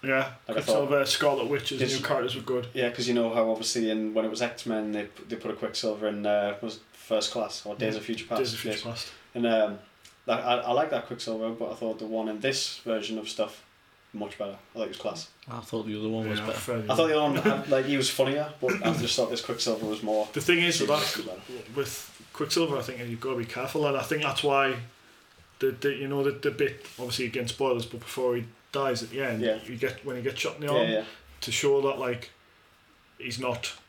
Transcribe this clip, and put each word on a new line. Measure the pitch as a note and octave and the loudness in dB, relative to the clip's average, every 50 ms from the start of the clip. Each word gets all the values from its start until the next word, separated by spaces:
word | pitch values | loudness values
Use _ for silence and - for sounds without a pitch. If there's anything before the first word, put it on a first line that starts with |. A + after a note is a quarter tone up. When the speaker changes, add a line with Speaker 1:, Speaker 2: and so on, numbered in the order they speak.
Speaker 1:
Yeah, | - C3+ C3+ C3 | 2 2 2 2
Speaker 2:
Like, | C3+ C3 - - - - | 2 0 -6 -12 -8 -4
I | A2 | -2
Speaker 1:
Quicksilver, | G#2+ G#2+ A#2 A2 G#2+ C#3 C#3+ D3 C#3+ | -2 2 4 4 4 4 4 4 4
Speaker 2:
thought | C#3 - | 4 4
Speaker 1:
Scarlet | - - D3 D3 C#3 C3+ A#2 B2+ | 2 4 4 4 4 4 2 0
Witch, | C#3+ C#3 - - | 0 0 0 -2
his | C#3+ B2+ | 0 0
Speaker 2:
his | C3 C3 C3+ C3 | 0 2 0 0
Speaker 1:
new | B2+ | 0
characters | - D3 C3 B2 B2+ B2+ | 2 2 2 2 0 -2
were | C3+ | -4
good. | A2+ - B2+ B2 A#2+ A#2+ | -2 0 0 0 0 -2
Speaker 2:
Yeah, | - C3 B2 A#2+ | -2 0 0 0
'cause | A#2+ - B2 B2 | 0 -2 0 2
you | A#2+ | 4
know | A#2+ A#2 A2+ A2+ | 4 4 4 4
how | A#2 A2+ A2+ | 4 4 4
obviously | A2 A2 A2+ - - A#2+ A2+ A2 | 2 0 0 0 0 2 2 2
in, | A2 A2 A2 G#2+ G#2+ | 2 2 0 2 2
when | A2 A2 | 2 2
it | A2 | 2
was | G#2+ A2+ | 0 0
X-Men, | A#2+ A#2 A#2 - - A#2 A2 A2 G#2+ G#2+ | -2 -2 -2 -6 -4 -2 -2 0 0 -2
they, | G#2 G#2 G#2 G#2 - - - - | -2 -4 -4 -6 -10 -18 -10 -8
they | A#2 | -8
put | A2+ - A2 | -6 -4 -6
a | G#2+ | -4
Quicksilver | - A2+ A2 - - - A2 G#2+ G#2 G#2+ G#2+ | -4 -4 -4 -4 -2 -2 -2 -2 0 -2 -2
in, | G#2 G#2 G#2 | -2 0 0
uh, | G#2 G#2 G#2 G2+ G#2 G2+ - | 2 4 4 4 2 -2 -4
was | - A2+ G#2 - - _ | -6 -8 -8 -8 -16 _
First | - - - - A2+ G#2+ G#2+ - | -20 -20 -4 0 0 0 2 0
Class | - A#2+ G#2+ G#2 - - - | -2 -2 -4 -4 -6 -8 -8
or | G#2 G2+ | -8 -4
Days | F#2+ A2+ A2 A2 | -2 0 0 0
Speaker 1:
Mm. | A2 | -2
Speaker 2:
of | G#2+ | -4
Future | - A2+ G#2+ - | -4 -6 -6 -4
Past. | - A#2 C3 | -2 0 0
Speaker 1:
Days | C3 A#2+ A2+ | 0 0 -2
of | A2+ | -4
Future | - A#2 G#2+ | -4 -4 -4
Speaker 2:
Yes. | G#2 - | -4 -4
Speaker 1:
Past. | A#2 A2+ - - - - - - - - | -6 -8 -8 -8 -10 -12 -18 -20 -10 -4
Speaker 2:
And, | A#2+ A#2+ | 0 2
um, | A#2 A2+ A2 G#2+ G#2 G2+ G2+ - - _ _ - - - _ _ | 4 6 6 6 4 2 -6 -12 -20 _ _ -20 -20 -20 _ _
that, | - A2+ A#2 B2 | 0 0 2 4
I, | B2 A#2+ B2 | 2 2 2
I | A#2+ B2 | 2 2
like | B2 C#3 D#3 - | 2 2 2 2
that | C3 A#2+ - | 0 -2 -2
Quicksilver, | - B2 - - - A2+ A2 A2+ A2+ | -6 -10 -8 -6 -6 -4 -2 -2 -4
but | A#2 A2+ A#2 - | -2 -4 -4 -6
I | A2 | -4
thought | - A#2 A2 A2 A2 | -4 -4 -4 -4 -4
the | A2+ | -6
one | A2 A2 A2 A2 A2 | -4 -2 -2 -2 -2
in | G#2+ G#2 | -4 0
this | A2+ C3+ C3+ - - - - - - | 0 0 0 0 -2 -4 -6 -8 -4
version | A#2 A2+ A2 G#2 G#2+ A2+ A2 | -2 -2 -2 -2 -4 -6 -6
of | G#2+ - | -6 -6
stuff | - - C3 - - - - - _ _ _ _ _ _ _ _ | -2 -2 -2 -2 -2 -14 -20 -20 _ _ _ _ _ _ _ _
much | - G#2+ G#2 G2+ - - | -8 -8 -8 -8 -6 -6
better. | G#2 G2 G2 - - - - | -6 -6 -6 -12 -18 -16 -8
I | A#2 | -6
thought | A2 | -6
it | G2+ | -6
was | - - | -6 -6
class. | - - - - - - - _ - - | -6 -6 -6 -6 -12 -14 -16 _ -14 -12
Speaker 3:
I | A#2 A#2 | -12 -10
thought | G#2+ - - A2+ G#2+ | -8 -6 -6 -4 -4
the | A2 G#2+ G#2+ | -4 -4 -2
other | G#2+ A2 | -2 -2
one | A2 A2 A2 G#2+ | -2 -2 -2 -2
was | G#2+ G#2+ | -2 -2
Speaker 1:
Yeah, | G#2+ | -2
Speaker 3:
better. | A2 - - | -4 -4 -4
Speaker 1:
fair | - - A#2+ A2+ G#2+ G#2+ | -4 -4 -2 -2 0 2
Speaker 2:
I | - | 4
thought | E3 E3 D#3+ | 4 4 4
the | D#3 | 4
Speaker 1:
enough. | D3+ D3+ D3 C#3 C3 - | 4 4 4 4 4 4
Speaker 2:
other | G#3+ | 2
one, | - - | 2 2
had, | - D3 | 2 2
like, | C#3 C3 C3 | 2 4 4
he | C#3+ C#3+ | 4 2
was | C#3 C3 - | 4 2 2
funnier, | - - C3+ C3+ C#3 D3 D3+ D3 - - | 4 4 4 4 4 0 -2 -4 -4 -2
but | - B2+ A#2+ - - | 0 0 0 2 2
I | F3 D#3+ | 0 2
just | A#2 A#2+ A2+ - | 2 0 0 2
thought | - A#2+ A2+ | 2 2 0
this | A#2+ A2+ | 0 -4
Quicksilver | - - A2+ - - B2+ A2 G#2+ A2+ | -4 -4 -4 -2 0 0 0 0 -2
was | G#2+ G#2+ G#2+ A2 | -4 -4 -2 0
more. | G#2+ A2 G#2+ - - | 2 2 2 2 0
Speaker 1:
The | - C#3+ | -2 -2
thing | - - F3 E3+ | 4 4 4 6
is, | F3 F3 D#3+ D#3+ | 6 4 4 2
with | C#3+ - | 2 2
Speaker 2:
He | D3 | 2
was | D3+ - - - | 2 2 0 -2
Speaker 1:
that, | A2 G#2 | -4 -6
Speaker 2:
better. | - F#2 F#2+ - - B2+ A#2+ G#2 G#2+ A#2 | -6 -10 -12 -12 -12 -12 -12 -12 -8 -4
Speaker 1:
with | C#3+ C3+ B2+ - - - - - - - - | -4 -4 -4 -4 -10 -12 -14 -18 -20 -20 -18
Quicksilver, | - - D3+ D3 - E3+ E3+ D3+ C#3+ C3 | -6 -6 -2 0 2 2 2 2 2 -2
I | |
think | A#2 - B2+ A#2 | -2 -4 -8 -8
you've | A#2+ A#2+ A#2 A2+ | -6 -6 -6 -4
gotta | A#2 C3+ B2+ | -4 -2 -2
be | A#2+ A2+ | -2 -4
careful, | A2+ - B2+ B2+ C3+ - D#3 D3 | -4 -4 -6 -6 -2 0 2 2
and | C#3+ C#3 | 4 2
I | C3+ | 2
think | - - D#3 D3+ | 0 0 0 0
that's | D3+ C#3 C#3 - - | 0 0 0 2 2
why | D3 C3+ C#3 C3+ C3+ B2+ A#2 A#2 - - - - - - - - _ - - - _ - - | 4 6 6 4 4 2 -2 -6 -12 -16 -20 -20 -20 -20 -20 -20 _ -20 -20 -20 _ -10 -6
the, | - C3+ | -4 -4
the, | - - - C#3+ | -4 0 0 0
you | C#3 A#2+ C#3 | 0 0 -4
know, | C3+ C#3 C#3+ | -2 0 2
the, | C#3 C#3+ | 2 2
the | C3+ B2 - D3 | 0 2 -2 -2
bit, | - - D3 C3 - - - - - - | 2 2 0 0 0 -6 -16 -18 -12 -10
obviously | B2+ B2 A#2+ - B2+ | -6 -4 -2 -2 -2
against | A#2 A#2 B2+ A#2+ A#2 - | -2 -2 -4 -4 -4 -2
spoilers, | - C#3 C3 B2 A#2+ A#2 | 0 2 2 2 2 0
but | A#2 - A#2 | -4 -8 -12
before | - - - - B2+ B2 B2 | -10 -8 -4 2 2 2 2
he | A#2+ A#2 A#2+ - - _ _ | 2 -2 -6 -12 -20 _ _
dies | - C#3+ C#3 C3+ B2 A2+ | -2 0 2 2 0 0
at | A2+ A2+ | -2 -6
the | A2+ C3 | -4 -4
end, | C3+ B2+ A2+ A2 | -2 -2 0 0
Speaker 2:
Yeah. | A#2 A2+ G#2+ A2 - | 2 2 0 0 -2
Speaker 1:
you | A2 B2 | -10 -4
get, | A2+ G#2 G2+ - - - | -2 -2 -2 -2 -4 -8
when | C#3 B2+ | -6 -6
he | B2 | -2
gets | A#2+ C3+ B2+ - | -2 -2 -2 0
shot | - A#2+ - | -2 -2 -2
in | - D3+ | -2 -2
the | C#3+ | 2
Speaker 2:
Yeah, | D3 - | 4 4
Speaker 1:
arm, | A2+ A2 | 4 4
Speaker 2:
yeah. | A2 G#2+ A2 - - - - - - - | 2 0 -2 -2 -12 -18 -20 -20 -12 -10
Speaker 1:
to | - - | -6 -2
show | A2 - - C#3+ C#3 C#3 | -2 2 4 6 6 6
that, | C#3 C#3 C#3 C#3 | 4 2 0 0
like, | C3 B2 A#2+ A#2+ A#2+ - - _ _ _ _ _ _ _ _ _ _ _ _ _ _ _ _ _ | -2 -2 -2 -4 -6 -14 -18 _ _ _ _ _ _ _ _ _ _ _ _ _ _ _ _ _
he's | - B2+ A#2 A#2+ | -8 -8 -6 -2
not | B2+ B2+ A#2+ A#2+ - - - - - | -2 -2 -2 -2 -4 -8 -8 -10 -18